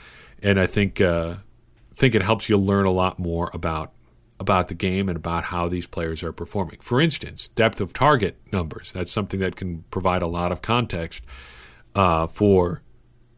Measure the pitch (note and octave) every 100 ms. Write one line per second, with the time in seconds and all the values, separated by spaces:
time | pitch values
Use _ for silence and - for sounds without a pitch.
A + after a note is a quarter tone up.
0 | - - - - G2+ G2 F#2 - G2+ -
1 | F#2 E2+ E2 F#2 - _ _ _ - -
2 | C3 A2 F#2 A2 - G#2 G2 G2+ G2 F#2
3 | F#2 - F2 E2+ F2 E2+ E2+ D#2+ D#2 -
4 | _ _ _ - F#2+ F#2+ F2 F2 F#2+ F#2
5 | G2 E2 E2+ E2+ - F2 F2 F2+ - -
6 | E2 D#2+ E2+ - - G#2 E2 - - A#2+
7 | E3 - - - - - A2 - F#2+ -
8 | C#3 C#3+ F#2+ - - G2 D#2+ - - F#2
9 | F2+ - G2 F#2+ F#2+ - F#2+ E2 - -
10 | F#2 F2+ E2+ F2 F2 F2 - A#2+ A#2+ E2+
11 | E2 - - - - - - - _ -
12 | F#2 E2 E2 - G#2 F#2+ F2 E2+ - -
13 | _ _ _